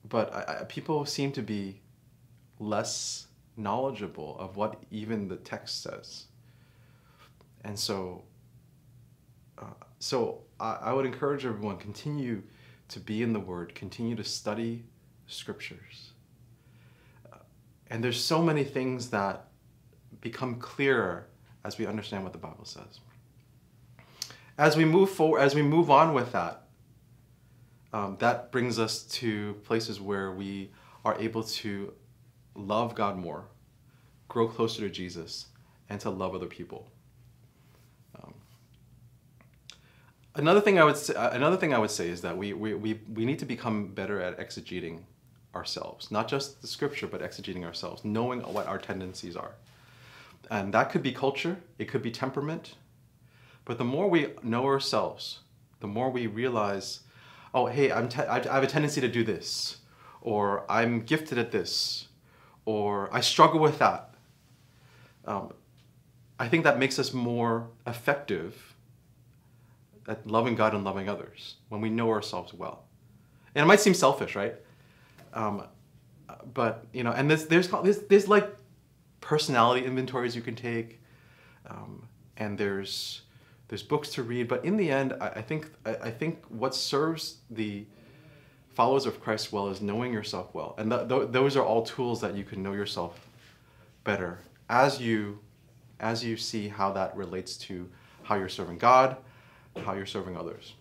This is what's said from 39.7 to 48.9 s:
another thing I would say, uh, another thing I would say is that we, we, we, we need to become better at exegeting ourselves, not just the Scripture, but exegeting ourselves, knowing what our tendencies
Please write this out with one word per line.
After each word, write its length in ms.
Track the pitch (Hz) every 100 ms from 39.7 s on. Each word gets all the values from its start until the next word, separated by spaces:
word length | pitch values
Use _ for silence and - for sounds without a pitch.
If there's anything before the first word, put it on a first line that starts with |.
| - _ _ - _ _ -
another 240 | 151 202
thing 180 | 202 190
I 60 |
would 120 | 156 139
say, 180 | -
uh, 160 | - 117
another 260 | 123 147 185
thing 180 | 170
I 40 | 123
would 120 | 104
say 180 | - 87
is 120 | 87
that 160 | 90 85
we, 160 | 101
we, 220 | 98 107
we, 260 | 98 107 107 -
we 120 | 113
need 160 | 117 110
to 60 | 127
become 420 | 117 120 107 98
better 320 | 98 95 101
at 180 | 90 87
exegeting 680 | 87 - 82 92 82 82 90 _ - - _
ourselves, 580 | 90 - - - - -
not 160 | 107 117
just 340 | 139 139 -
the 60 | -
Scripture, 400 | - 143 143 87
but 140 | 90
exegeting 420 | 82 - 98 92
ourselves, 400 | 85 - 87 80
knowing 360 | 107 107 123 123
what 280 | - 101 92
our 100 | 95
tendencies 580 | -